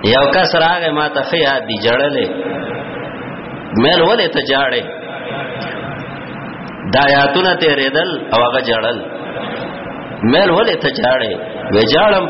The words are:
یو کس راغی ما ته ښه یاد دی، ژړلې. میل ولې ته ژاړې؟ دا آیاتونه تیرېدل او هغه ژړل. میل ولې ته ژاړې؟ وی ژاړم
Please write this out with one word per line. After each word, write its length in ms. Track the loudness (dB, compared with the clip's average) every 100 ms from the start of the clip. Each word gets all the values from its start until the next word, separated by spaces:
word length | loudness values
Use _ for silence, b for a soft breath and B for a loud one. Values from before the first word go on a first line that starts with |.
یو 200 | 4 4 4
کس 200 | 2 2
راغی 360 | 2 2 2 0
ما 160 | 0 0
ته 120 | -2
ښه 160 | -2 0 2
یاد 160 | 0 -2
دی، 80 | -2
ژړلې. 440 | 2 2 2 0 -2 -4 -6 -6 -6 -8 -8 -10 -10 -10 -10 -10 -12 -12 -4 2
میل 180 | 4 6
ولې 260 | 4 4 2
ته 60 | -2 0
ژاړې؟ 340 | 0 2 0 -4 -10 -12 -12 -10 -8 -8 -8 -10 -10 -10 -10 -10 -12 -12 -12 -12 -12 -12 -10 0
دا 60 | 2 4
آیاتونه 460 | 4 4 4 2 4
تیرېدل 480 | 2 2 2 0 -2 -4 0
او 60 | 2 2
هغه 140 | 0 0
ژړل. 300 | 0 0 -4 -6 -10 -10 -8 -8 -8 -10 -10 -12 -12 -12 -2 2
میل 180 | 4 4
ولې 260 | 4 2 0
ته 60 | -2
ژاړې؟ 460 | 0 0 2 0 -4 -8 -8 0
وی 100 | 2 4
ژاړم 300 | 4 6 4 2